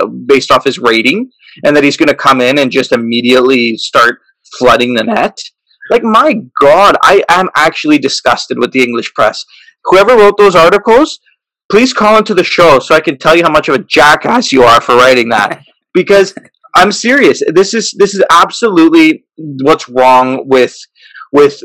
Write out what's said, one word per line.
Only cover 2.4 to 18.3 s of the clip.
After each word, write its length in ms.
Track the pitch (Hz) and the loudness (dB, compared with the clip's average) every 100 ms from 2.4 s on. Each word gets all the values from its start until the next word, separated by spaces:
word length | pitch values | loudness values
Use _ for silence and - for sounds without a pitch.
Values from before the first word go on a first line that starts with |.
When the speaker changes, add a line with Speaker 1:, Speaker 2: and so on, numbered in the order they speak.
Speaker 1:
in 160 | 123 147 | 0 0
and 120 | 131 | -2
just 220 | 135 123 | -2 -2
immediately 840 | 120 117 120 120 127 127 131 120 113 | -4 -4 -4 0 0 2 0 -2 -6
start 420 | - 131 120 120 _ _ _ - | -4 0 0 -2 _ _ _ -2
flooding 360 | 123 113 123 120 | 0 2 0 -2
the 80 | 110 | -4
net? 320 | 214 156 - - _ _ _ - | -2 -4 -6 -20 _ _ _ -4
Like, 120 | 233 | -4
my 320 | 226 220 302 254 127 - | 0 0 0 -2 -8 -2
God, 360 | 139 165 196 127 | 2 4 2 2
I 200 | - 190 - | 0 0 0
am 200 | 175 185 - | -2 -2 -2
actually 420 | 160 - 151 147 | -2 -2 -2 0
disgusted 580 | 131 - 123 120 - 123 | -2 -4 -4 -4 -4 -6
with 120 | 120 | -4
the 120 | 131 | -2
English 300 | 120 117 107 | -2 -4 -8
press. 320 | - 110 - - _ _ _ - | -2 -2 -2 -16 _ _ _ 0
Whoever 300 | 180 202 247 | 2 4 4
wrote 220 | 208 202 | 4 4
those 180 | 202 175 | 2 4
articles, 640 | 165 196 202 226 302 - _ _ _ _ - | 2 2 2 2 2 -6 _ _ _ _ -2
please 220 | 202 254 | 0 0
call 240 | - 214 220 | 0 0 2
into 160 | 214 | 0
the 100 | 185 | -2
show 360 | - - 170 135 | -2 2 2 2
so 160 | - 160 | 2 -2
I 40 | |
can 160 | 160 135 | 0 -4
tell 180 | 160 170 | 0 0
you 80 | |
how 80 | 170 | 2
much 180 | 151 151 | -2 -2
of 60 | 135 | -4
a 40 | |
jackass 680 | - 151 147 156 143 240 - | -2 0 2 2 0 -4 -2
you 120 | 131 | 2
are 180 | 120 117 | 4 2
for 140 | - 120 | 2 2
writing 340 | 127 127 117 | 2 2 0
that. 340 | 110 101 - _ | -2 -4 -8 _
Speaker 2:
<laughs> 60 | _ _ | _ _
Speaker 1:
Because 420 | 180 - 202 185 - _ _ _ 170 | -4 0 2 0 -4 _ _ _ 0
I'm 160 | 196 | 0
serious. 500 | 196 226 277 185 - 143 160 | -2 -2 0 0 0 -2 0
This 180 | 190 | 0
is, 180 | 226 208 - | -2 -6 -2
this 160 | 196 | -2
is 100 | 196 - | 0 0